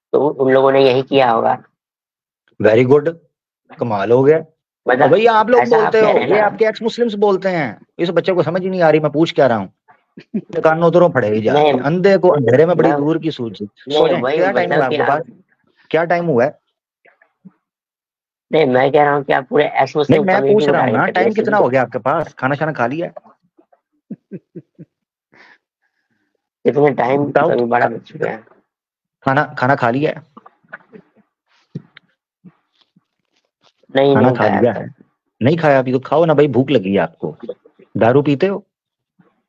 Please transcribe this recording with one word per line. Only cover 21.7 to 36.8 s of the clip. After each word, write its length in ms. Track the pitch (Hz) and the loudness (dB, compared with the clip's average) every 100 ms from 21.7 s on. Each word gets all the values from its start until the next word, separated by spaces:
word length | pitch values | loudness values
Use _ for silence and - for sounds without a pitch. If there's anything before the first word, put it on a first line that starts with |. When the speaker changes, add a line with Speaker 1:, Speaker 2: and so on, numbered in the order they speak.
| 131 | 0
Speaker 2:
आपके 180 | 120 127 | -2 -4
पास? 340 | 117 160 151 | -4 -4 -6
खाना 220 | - 131 139 | -6 -6 -4
शाना 160 | 156 | -4
खा 160 | 139 120 | -4 -4
लिया 200 | 151 175 | -4 -8
है? 60 | - - _ _ _ _ _ _ _ _ - _ 185 - 175 - _ 170 _ _ _ _ _ - _ _ _ _ _ _ _ _ _ _ _ - | -12 -20 _ _ _ _ _ _ _ _ -20 _ -20 -20 -20 -20 _ -20 _ _ _ _ _ -20 _ _ _ _ _ _ _ _ _ _ _ -2
Speaker 1:
कितने 260 | 123 147 | 0 0
time 340 | 131 120 139 143 | 0 -2 -2 -2
Speaker 2:
बताओ। 240 | 139 156 | -2 0
Speaker 1:
अभी 140 | 120 | 0
बड़ा 240 | 120 120 123 | 0 0 -2
बच 140 | 110 | -4
चुका 280 | - 156 110 | -14 -10 -8
है। 140 | 110 - _ _ _ _ _ _ _ - | -8 -16 _ _ _ _ _ _ _ -4
Speaker 2:
खाना, 300 | 135 139 131 | -2 -2 -2
खाना 160 | 127 135 | -2 0
खा 140 | 120 | 0
लिया 220 | 127 147 | -2 -4
है? 120 | - - - - _ _ - _ - _ _ _ _ _ _ _ - - _ _ _ _ _ 180 _ _ _ _ _ _ _ _ _ _ _ _ _ _ 135 | -6 -14 -20 -20 _ _ -20 _ -20 _ _ _ _ _ _ _ -20 -20 _ _ _ _ _ -20 _ _ _ _ _ _ _ _ _ _ _ _ _ _ 2
Speaker 1:
नहीं, 200 | 139 135 | 4 4
Speaker 2:
खाना 120 | 123 | 4
Speaker 1:
नहीं 100 | 120 | 2
Speaker 2:
खा 100 | 107 | 0
Speaker 1:
खाया 120 | 104 | 2
Speaker 2:
लिया 140 | 117 | 0
Speaker 1:
अब 40 | 101 | -2
Speaker 2:
है? 100 | - | -8
Speaker 1:
तक। 160 | - _ _ _ _ | -16 _ _ _ _
Speaker 2:
नहीं 160 | 113 165 | -2 0
खाया 220 | 160 135 | 2 2
अभी, 120 | 127 | 0
तो 80 | 127 | -4
खाओ 260 | - 147 170 | -2 0 2
ना 80 | |
भाई, 140 | 143 147 | 2 2
भूख 240 | 120 135 | 2 0
लगी 200 | 131 | 0